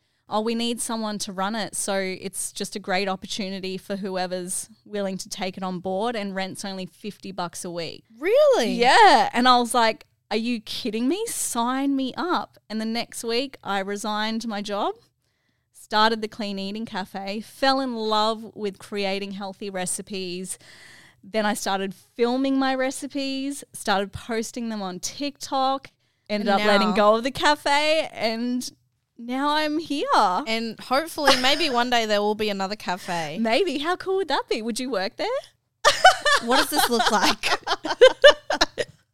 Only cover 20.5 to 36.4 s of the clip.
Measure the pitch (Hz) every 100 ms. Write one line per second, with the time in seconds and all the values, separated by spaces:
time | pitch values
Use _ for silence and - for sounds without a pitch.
20.5 | - - - - - - _ 196 214 208
21.5 | 208 - 196 190 - _ - 240 254 269
22.5 | 269 269 262 262 277 285 285 269 269 277
23.5 | 277 - - - 196 202 - - 226 226
24.5 | 254 233 214 190 180 - - 285 - -
25.5 | 269 262 269 - _ _ _ - 208 202
26.5 | 196 208 202 196 196 208 220 254 - 320
27.5 | 294 302 285 302 320 - - 226 226 247
28.5 | 247 - - _ _ _ - 233 254 294
29.5 | 302 311 302 294 285 508 466 202 180 220
30.5 | 226 226 - - 262 330 - 277 262 254
31.5 | 294 320 240 247 240 220 208 208 214 214
32.5 | 196 190 208 - 185 - 170 156 170 226
33.5 | 247 359 269 302 359 370 381 370 330 494
34.5 | 254 220 226 254 208 190 - 415 539 -
35.5 | _ _ _ - - 740 - 587 571